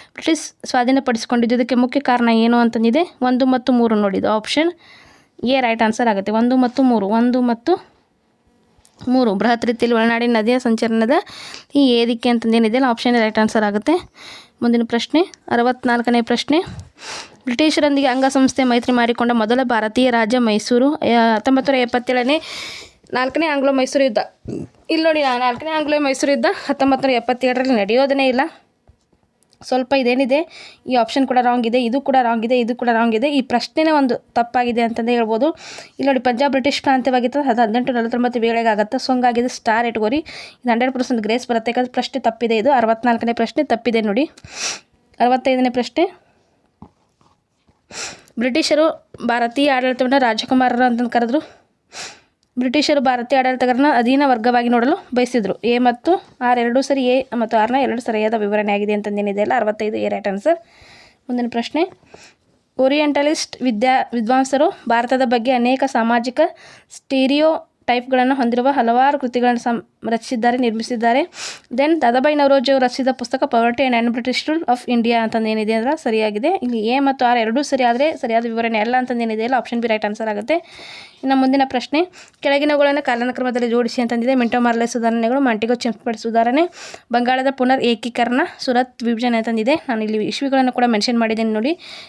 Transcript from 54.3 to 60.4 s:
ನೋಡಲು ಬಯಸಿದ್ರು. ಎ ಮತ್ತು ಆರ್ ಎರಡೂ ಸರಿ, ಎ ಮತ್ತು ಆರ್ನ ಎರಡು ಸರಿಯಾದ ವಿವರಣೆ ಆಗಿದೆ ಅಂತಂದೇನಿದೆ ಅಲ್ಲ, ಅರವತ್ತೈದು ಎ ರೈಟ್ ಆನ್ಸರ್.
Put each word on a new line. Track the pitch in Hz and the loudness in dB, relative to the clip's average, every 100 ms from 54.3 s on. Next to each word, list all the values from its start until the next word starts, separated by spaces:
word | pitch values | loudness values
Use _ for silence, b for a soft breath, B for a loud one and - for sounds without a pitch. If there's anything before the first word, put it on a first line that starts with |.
| 240 226 240 240 | 2 2 0 2
ನೋಡಲು | 240 240 381 - 247 | 2 2 -2 -2 -2
ಬಯಸಿದ್ರು. | 240 247 196 - | 0 0 -2 -2
ಎ | 220 240 | -2 2
ಮತ್ತು | 247 240 - 359 - - | 2 0 0 0 -2 -6
ಆರ್ | 247 247 | 0 0
ಎರಡೂ | 240 240 | 2 0
ಸರಿ, | 269 277 247 | 0 0 2
ಎ | 254 262 | 0 0
ಮತ್ತು | 240 220 226 | -4 -2 0
ಆರ್ನ | 220 254 | 2 0
ಎರಡು | 247 233 | 0 -2
ಸರಿಯಾದ | 247 220 214 | -4 -2 0
ವಿವರಣೆ | 226 208 208 208 | 0 -2 -2 0
ಆಗಿದೆ | 202 208 | -2 0
ಅಂತಂದೇನಿದೆ | 208 208 208 202 196 | -2 -2 -4 -2 -2
ಅಲ್ಲ, | 214 254 | 0 0
ಅರವತ್ತೈದು | 214 214 214 220 | -2 -4 -4 -4
ಎ | 208 | -4
ರೈಟ್ | 202 208 | -4 -4
ಆನ್ಸರ್. | 196 | -4